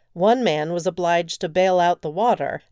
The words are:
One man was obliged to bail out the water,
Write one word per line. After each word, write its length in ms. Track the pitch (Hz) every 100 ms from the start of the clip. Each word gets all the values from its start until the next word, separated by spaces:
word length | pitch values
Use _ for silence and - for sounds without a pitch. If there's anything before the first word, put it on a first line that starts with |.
| _
One 300 | 170 196 -
man 300 | 214 151 156
was 140 | 175 165
obliged 520 | 175 170 170 170 -
to 80 | 180
bail 300 | 165 190 185
out 220 | 175 180
the 80 | 160
water, 540 | 160 240 202 139 - -